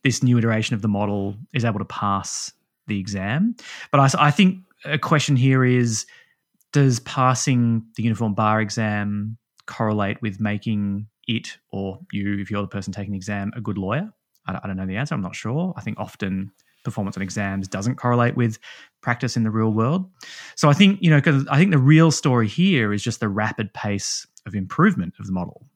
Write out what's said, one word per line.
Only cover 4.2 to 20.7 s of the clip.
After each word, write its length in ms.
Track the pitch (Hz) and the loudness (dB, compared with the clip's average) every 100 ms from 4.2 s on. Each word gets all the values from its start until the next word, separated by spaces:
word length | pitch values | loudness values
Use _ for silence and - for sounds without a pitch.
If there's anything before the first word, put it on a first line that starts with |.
| 147 | 2
I 20 | |
think 300 | 143 185 185 _ _ | 6 4 2 _ _
a 140 | - 151 | -6 -4
question 380 | - 156 - 135 | 2 0 4 2
here 280 | 135 131 | 4 4
is, 420 | 127 123 120 107 - - _ _ _ _ _ | 4 4 2 -2 -8 -20 _ _ _ _ _
does 280 | 147 135 120 | 2 4 2
passing 840 | - - 127 123 - 127 117 113 - - | -4 2 2 2 2 2 2 0 -2 -4
the 60 | |
uniform 300 | 113 107 113 | -2 0 -2
bar 280 | 101 107 110 | 0 2 2
exam 760 | 107 113 110 104 101 104 107 113 _ _ - | 0 -2 -2 -2 -2 -4 -6 -10 _ _ -18
correlate 560 | - 110 107 98 - | -4 -2 0 -2 -4
with 180 | 110 95 | -6 -4
making 680 | 104 104 - 107 101 101 104 _ - | -4 -2 -4 -2 -2 -4 -8 _ -6
it, 320 | 110 - - _ | -6 -6 -18 _
or 280 | 98 98 95 - | -8 -8 -10 -10
you, 260 | 104 101 101 | -6 -4 -4
if 120 | 98 | -4
you're 120 | 101 | -6
the 60 | 98 | -6
person 240 | 101 98 | -8 -8
taking 200 | 98 101 | -8 -8
the 40 | 98 | -8
exam, 360 | 92 104 98 | -6 -6 -6
a 60 | 123 | -6
good 160 | 107 98 | -6 -6
lawyer? 340 | 95 127 214 _ _ _ - | -4 -4 -6 _ _ _ -10
I, 120 | 95 | -8
I 40 | 101 | -8
don't 100 | 92 | -6
know 100 | 92 | -6
the 100 | 98 | -6
answer. 180 | 147 | -4
I'm 60 | 135 | -6
not 160 | 90 - | -6 -8
sure. 380 | 107 139 185 - | -6 -4 -4 -6
I 60 | |
think 160 | 110 104 | -10 -10
often 540 | 107 - 98 95 95 _ _ _ | -12 -8 -6 -4 -6 _ _ _
performance 340 | - 113 98 92 | -8 -6 -6 -6
on 60 | |
exams 460 | 95 - 98 98 95 | -8 -4 -4 -4 -6
doesn't 280 | 98 107 - | -6 -4 -2
correlate 400 | 123 120 117 123 | 0 2 2 2
with 220 | 120 107 - - - _ | -2 -2 -16 -20 -20 _
practice 340 | - 120 123 117 | -6 -4 -2 0
in 60 | |
the 80 | 110 | 0
real 200 | 110 110 | 2 0
world. 400 | 107 117 180 185 _ - - - | 2 0 0 -4 _ -20 -18 -16
So 160 | - 151 | 2 2